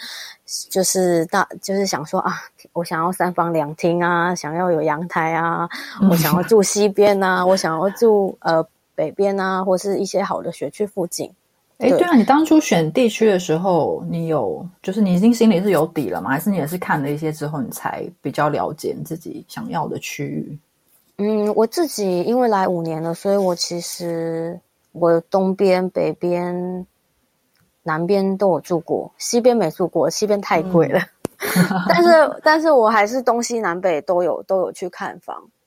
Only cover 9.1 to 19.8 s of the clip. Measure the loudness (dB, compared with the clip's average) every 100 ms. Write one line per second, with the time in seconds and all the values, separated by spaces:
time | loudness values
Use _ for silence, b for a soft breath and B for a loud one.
9.1 | 0 0 0 -2 -2 0 -2 -2 -4 -2
10.1 | -2 -2 -4 -6 -8 -8 -6 -6 -6 -8
11.1 | -8 -10 _ _ _ _ -4 2 2 4
12.1 | 4 6 4 4 2 4 0 0 0 0
13.1 | 2 2 2 0 -2 0 0 0 -2 -6
14.1 | -6 -2 -2 -2 -6 -10 -12 -6 0 2
15.1 | 4 4 6 4 4 4 2 2 -2 -4
16.1 | -4 -2 -2 0 -2 -2 -4 -2 -2 -2
17.1 | -4 -4 -4 -6 -6 -8 -8 -8 -8 -10
18.1 | -10 -6 -2 0 0 -4 -6 -6 -6 -8
19.1 | -10 -10 -14 -14 -12 -8 -6